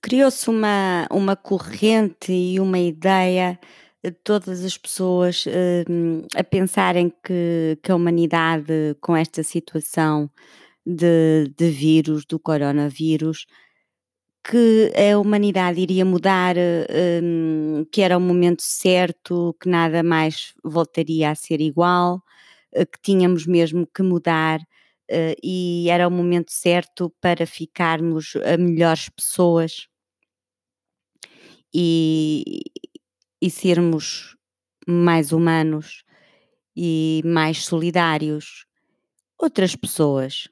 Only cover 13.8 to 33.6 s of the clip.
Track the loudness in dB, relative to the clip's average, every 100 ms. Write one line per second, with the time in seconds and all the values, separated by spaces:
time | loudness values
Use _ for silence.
13.8 | _ _ _ _ _ _ -2 4 6 6
14.8 | 4 4 4 4 2 2 2 0 0 0
15.8 | 0 0 2 2 2 0 0 0 0 0
16.8 | -2 -2 0 0 -2 -2 -2 -2 -4 -4
17.8 | -4 0 2 2 2 4 2 2 -2 0
18.8 | 2 2 2 -4 -6 -4 -2 -4 -2 0
19.8 | 2 0 2 2 0 -4 -12 _ -6 -2
20.8 | -2 -2 -2 0 0 -2 -4 -2 -2 0
21.8 | 2 2 0 -2 _ _ _ _ _ -2
22.8 | -2 -4 0 2 4 2 2 2 2 0
23.8 | -4 -2 0 0 0 0 0 -2 -6 _
24.8 | _ _ _ -2 -2 -4 -6 -4 -4 -2
25.8 | 2 2 2 2 0 0 -2 -2 0 0
26.8 | -2 -6 -8 _ -2 0 -2 -6 -14 -4
27.8 | -2 0 -2 -2 -4 -6 -2 0 2 2
28.8 | 2 2 -4 -8 -8 0 2 2 0 -6
29.8 | -20 _ _ _ _ _ _ _ _ _
30.8 | _ _ _ _ -20 _ -20 _ _ -2
31.8 | 0 2 2 0 0 -2 -4 -10 -14 -18
32.8 | -20 -20 _ _ _ _ -4 -2